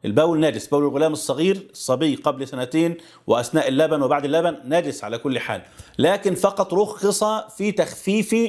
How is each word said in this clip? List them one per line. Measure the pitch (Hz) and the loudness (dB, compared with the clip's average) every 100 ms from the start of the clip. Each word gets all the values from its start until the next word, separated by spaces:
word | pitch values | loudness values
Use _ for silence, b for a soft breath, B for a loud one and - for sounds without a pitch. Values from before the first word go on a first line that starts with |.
البول | 117 104 160 160 | 0 2 2 4
نجس، | 156 131 - | 2 0 -2
بول | 143 | 0
الغلام | 143 139 156 | 0 0 0
الصغير | 151 - 135 175 190 - | -2 -4 0 0 0 -4
الصبي | - - 127 156 | -12 -4 0 0
قبل | 131 151 135 131 | 0 -2 -4 -8
سنتين | 131 127 160 170 170 B B - | -8 -4 0 0 -2 B B 0
وأثناء | 113 123 156 127 | 0 2 0 2
اللبن | 135 156 151 | 2 2 2
وبعد | 135 147 | 2 0
اللبن | 139 156 170 156 | 2 0 0 -2
نجس | 123 165 151 - | 0 0 0 -6
على | 104 113 | -8 -6
كل | 143 123 | -2 -4
حال، | - 101 - B B B | -4 -8 -8 B B B
لكن | 139 196 196 | 2 4 0
فقط | 180 196 196 190 | 2 0 0 0
رخص | 180 208 - 196 202 214 220 - - | 2 0 0 0 0 0 -2 -6 -4
في | 208 | -2
تخفيف | 190 160 - - 208 214 226 | 0 -2 -2 -2 0 2 0